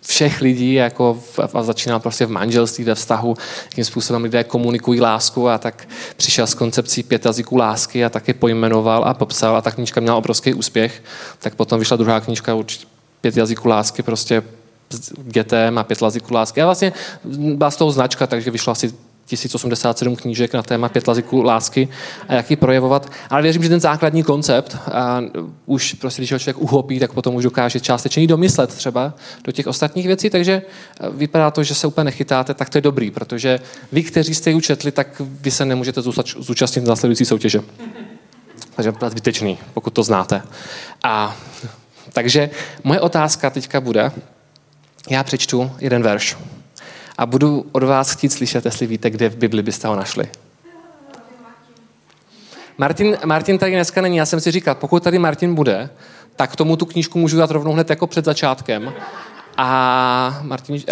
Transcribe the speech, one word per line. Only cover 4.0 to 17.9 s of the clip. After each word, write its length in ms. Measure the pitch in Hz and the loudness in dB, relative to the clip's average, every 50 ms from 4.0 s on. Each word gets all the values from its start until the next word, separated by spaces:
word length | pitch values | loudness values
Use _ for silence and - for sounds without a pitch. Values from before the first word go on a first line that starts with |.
| 110 - 120 117 117 | -2 -2 -2 -2 -2
lidé 200 | 113 117 120 117 | 0 0 0 0
komunikují 580 | - - 123 120 120 120 117 - - 120 120 | 0 0 0 0 0 0 0 0 2 2 4
lásku, 480 | 120 113 110 113 113 - - 131 123 123 | 4 4 4 2 0 -2 0 2 2 2
a 80 | 117 110 | 2 2
tak 300 | - 117 - - - - - - - - - - | -2 -6 -8 -8 -18 -18 -16 -14 -14 -14 -4 -2
přišel 300 | - - - - 117 110 | 0 0 2 2 2 0
s 60 | - | 0
koncepcí 500 | - 123 117 113 - 117 - - - 120 | 0 -2 0 0 0 -2 0 -2 -4 0
pět 220 | - 123 110 - | 0 0 2 2
jazyků 320 | 120 110 120 117 - - 127 | 0 0 0 -4 0 2 4
lásky 480 | 120 110 107 110 - - - 127 120 | 4 4 2 0 -4 -2 0 0 0
a 40 | 117 | 0
taky 240 | - 110 - - 123 | 0 -2 -2 -2 0
pojmenoval 680 | - - 120 113 113 113 113 110 110 110 113 113 117 113 | 2 2 2 2 2 2 2 2 4 4 4 4 4 4
a 100 | - 127 | 2 0
popsal, 420 | - - - - - - 110 113 | 0 -2 -4 -2 0 2 2 2
a 60 | 110 | 2
ta 100 | - 117 | 0 -2
knížka 300 | 110 120 120 113 - 123 | -4 -4 -6 -2 -2 0
měla 160 | 117 117 117 113 | 2 2 2 2
obrovský 360 | 110 - 113 - - 127 127 | 2 0 -2 0 0 0 -2
úspěch. 500 | - 110 - - 117 110 117 - - - - - - - - - - | 0 -4 -2 0 0 0 0 -2 -8 -16 -18 -18 -16 -16 -16 -18 -8
Tak 160 | - 110 107 | -8 -8 -2
potom 240 | - 110 - 120 113 | -2 0 0 2 0
vyšla 180 | 110 - 123 113 | 2 2 2 2
druhá 220 | 113 113 113 110 | 4 4 4 2
knížka, 340 | 107 - 117 110 - - 113 | 0 -2 -6 -6 -2 -2 -2
určitě 300 | 110 107 - - - - - _ _ _ _ _ _ | -2 -2 -4 -8 -12 -12 -20 _ _ _ _ _ _
Pět 160 | - 113 113 123 | -2 0 2 2
jazyků 300 | 113 110 117 104 - 123 | 2 2 0 0 2 2
lásky, 360 | 113 104 107 - - - 120 | 4 4 2 0 -2 -4 -4
prostě 400 | - 113 110 - - 120 113 107 - - - - - _ _ _ _ | -4 -2 -4 0 0 0 0 0 -2 -14 -20 -20 -20 _ _ _ _
s 240 | 123 117 - - - - | -14 -14 -12 -14 -16 -16
Goethem 600 | 135 123 110 120 110 110 - 117 113 117 120 117 | -14 -2 0 0 0 2 2 2 2 2 2 0
a 60 | 107 | -2
Pět 180 | - 113 - | -2 -2 0
jazyků 320 | 113 110 107 120 101 - 120 | 0 0 0 -2 -6 -2 0
lásky. 280 | 117 110 - - 139 | 0 0 0 0 2
A 40 | 160 | 2
vlastně 280 | 175 185 175 202 190 175 - - - - - - - 139 143 147 151 147 | 4 4 2 0 -2 -2 -4 -12 -14 -14 -14 -12 -10 -8 -4 -2 -2 0
byla 160 | 143 151 147 | 2 2 0
z 40 | 143 | 2
toho 160 | - 165 156 | 2 2 2